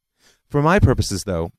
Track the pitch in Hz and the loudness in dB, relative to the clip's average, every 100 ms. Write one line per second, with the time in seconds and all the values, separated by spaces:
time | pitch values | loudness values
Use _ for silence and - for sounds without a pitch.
0 | _ _ _ _ _ 143 151 190 - 120 | _ _ _ _ _ 0 2 4 2 2
1 | - 95 - 85 85 | -2 -6 -6 -6 -6